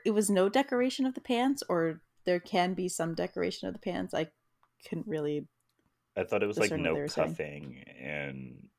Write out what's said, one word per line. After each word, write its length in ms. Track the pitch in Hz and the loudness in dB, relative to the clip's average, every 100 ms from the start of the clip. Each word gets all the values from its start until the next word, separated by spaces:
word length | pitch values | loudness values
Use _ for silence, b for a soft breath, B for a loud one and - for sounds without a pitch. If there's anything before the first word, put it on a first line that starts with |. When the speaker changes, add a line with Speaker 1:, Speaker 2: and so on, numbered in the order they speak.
Speaker 1:
it 60 | 233 | 2
was 180 | 208 202 | 4 4
no 200 | 196 196 | 6 6
decoration 580 | 262 277 247 254 - 262 | 4 2 2 2 2 -2
of 80 | |
the 60 | 254 | -2
pants 420 | - 240 262 277 - | 0 2 4 2 0
or 320 | 175 165 160 _ _ | 2 2 -2 _ _
there 160 | - 180 | 0 0
can 340 | - 185 180 | 2 2 2
be 140 | 185 180 | 0 -4
some 260 | - 165 | -2 -4
decoration 540 | 165 180 - 180 - - | -2 -4 -2 -2 -2 -8
of 60 | |
the 60 | - | -6
pants. 320 | - 175 185 | -6 -6 -4
I 160 | - 160 _ _ _ _ _ - | -2 -4 _ _ _ _ _ -8
couldn't 180 | 170 214 | -8 -4
really 400 | 160 147 147 147 _ _ _ _ _ _ - | -4 -2 -2 -6 _ _ _ _ _ _ -4
Speaker 2:
I 80 | |
thought 180 | 92 104 | -2 0
it 40 | 104 | 0
was, 100 | 104 | 2
like, 120 | 107 | 2
Speaker 1:
discern 100 | 160 | 2
what 80 | 82 | 0
Speaker 2:
no 60 | |
Speaker 1:
they 60 | 80 | 0
were 60 | 147 | -2
saying. 200 | - 80 | 0 -2
Speaker 2:
cuffing 560 | 80 76 73 71 65 - 62 | -2 -8 -10 -14 -16 -18 -14
and, 680 | 67 76 71 67 64 62 - | -8 -6 -6 -8 -12 -16 -20